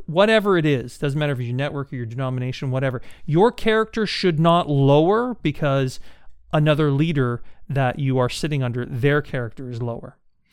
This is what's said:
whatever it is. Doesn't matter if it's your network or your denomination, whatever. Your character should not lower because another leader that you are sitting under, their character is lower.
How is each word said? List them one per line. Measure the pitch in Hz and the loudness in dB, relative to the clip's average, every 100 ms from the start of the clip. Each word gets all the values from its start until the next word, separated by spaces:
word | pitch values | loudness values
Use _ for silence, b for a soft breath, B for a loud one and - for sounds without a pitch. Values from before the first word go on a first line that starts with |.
| - | -4
whatever | 160 208 220 202 180 | 2 4 4 4 2
it | |
is. | 156 135 123 - | 4 0 -2 -6
Doesn't | 147 143 | -4 -2
matter | 147 | -2
if | 127 | -2
it's | 120 | -4
your | 123 | -4
network | 143 139 135 | -4 -6 -8
or | 131 | -8
your | 117 | -8
denomination, | 117 131 127 123 127 139 | -6 -6 -4 -6 -6 -4
whatever. | 131 135 120 B B - | -2 -2 -4 B B -2
Your | 156 226 | 4 4
character | 233 226 220 220 - 208 | 2 0 2 0 -2 -4
should | - 190 151 | 0 0 2
not | 165 170 147 | 4 4 2
lower | 143 135 143 170 214 247 | 2 6 6 6 2 0
because | 233 156 143 151 135 131 - b b b - - | -2 -4 -2 0 0 -2 -4 b b b -20 -4
another | 156 151 147 151 | 2 4 4 2
leader | 139 165 139 123 120 b b - | 2 0 0 0 -2 b b -6
that | 139 127 - | -2 0 0
you | 135 127 | 0 0
are | 123 | 0
sitting | - 160 143 | -2 -4 -2
under, | 127 120 131 | -2 -4 -6
their | 135 139 147 | -2 2 2
character | 147 135 117 - 127 | 0 -6 -8 -10 -12
is | 117 | -8
lower. | 120 117 - - _ _ b | -6 -8 -12 -20 _ _ b